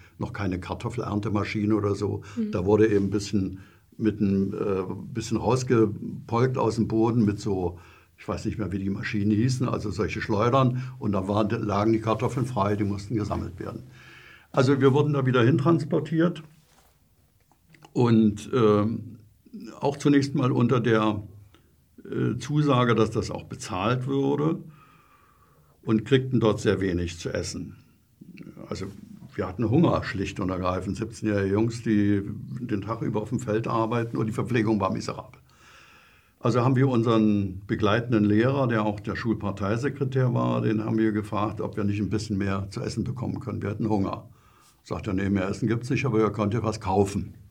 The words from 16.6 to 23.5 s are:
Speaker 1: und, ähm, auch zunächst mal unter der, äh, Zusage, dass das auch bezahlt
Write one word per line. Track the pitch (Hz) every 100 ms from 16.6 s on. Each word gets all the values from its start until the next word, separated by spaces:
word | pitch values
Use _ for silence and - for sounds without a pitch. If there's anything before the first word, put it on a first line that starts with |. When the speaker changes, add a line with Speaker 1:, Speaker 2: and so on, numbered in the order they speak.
| _ _ _ _ _ _ _ _ _ _ _ _ -
Speaker 1:
und, | - 120 113 110 107 -
ähm, | 131 110 104 104 113 104 - - _ _ 202 110 -
auch | 139 147
zunächst | 147 143 135 143
mal | 127
unter | 131 120 127
der, | 117 110 107 104 - - - _ _ _ _ - -
äh, | - 127 127
Zusage, | 131 147 147 127 123 113
dass | 107
das | 113 -
auch | -
bezahlt | -